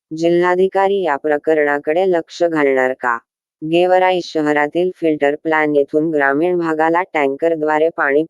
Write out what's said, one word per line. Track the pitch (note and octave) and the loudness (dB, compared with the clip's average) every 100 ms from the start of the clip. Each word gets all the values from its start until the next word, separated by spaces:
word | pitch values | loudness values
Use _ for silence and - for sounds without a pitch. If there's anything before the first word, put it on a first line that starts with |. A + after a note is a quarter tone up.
| _ D#3 | _ -4
जिल्हाधिकारी | E3 F3 F3 F3+ F#3+ F#3+ G3 G3+ | 0 2 2 2 0 0 0 0
या | F3 C#3 | -2 -2
प्रकरणाकडे | D3+ D3 D#3+ D#3+ D3 C#3+ D3 D#3+ F#3+ | -2 -2 0 0 0 0 -2 0 0
लक्ष | E3+ E3 - | 0 -4 -2
घालणार | E3+ D#3+ C#3+ C3+ C3 | 0 2 2 2 0
का? | C3 B2 A#2 - _ _ _ D#3 | -2 -4 -4 -6 _ _ _ -2
गेवराई | E3+ F3+ F#3 F#3 F#3 | 0 4 4 2 0
शहरातील | E3 D#3+ D3+ D3 D3 E3 F3+ - | -4 -4 0 0 0 -2 -4 -2
फिल्टर | E3 D3+ C#3+ D3+ | -2 0 0 -2
प्लांट | D#3+ D#3 D3+ D3 | -2 0 0 0
येथून | C#3+ D#3 D#3+ | 0 0 0
ग्रामीण | D3+ C#3 C#3 F3 F3+ | 0 0 0 0 0
भागाला | E3 D#3 D#3+ E3 | -2 0 0 0
टँकरद्वारे | F#3+ D#3+ C#3 C#3 E3 E3 D3+ D3+ D#3+ | -2 -2 -2 -2 -2 -2 -2 0 0
पाणी | E3+ D3 C#3+ | 0 0 0